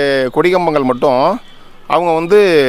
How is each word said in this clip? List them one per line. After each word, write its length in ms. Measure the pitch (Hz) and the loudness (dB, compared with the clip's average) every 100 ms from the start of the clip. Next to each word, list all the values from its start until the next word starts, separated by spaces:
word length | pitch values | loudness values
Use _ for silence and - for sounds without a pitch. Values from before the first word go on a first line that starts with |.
| 143 135 127 | 0 -2 -2
கொடி 180 | 151 175 | -2 0
கம்பங்கள் 320 | 180 170 147 | 0 0 -2
மட்டும் 580 | 131 123 147 127 156 247 - - - - - | -2 0 0 0 0 -2 -8 -20 -20 -20 -4
அவங்க 260 | 147 175 | -2 0
வந்து 260 | 160 170 208 196 160 | -2 0 2 4 2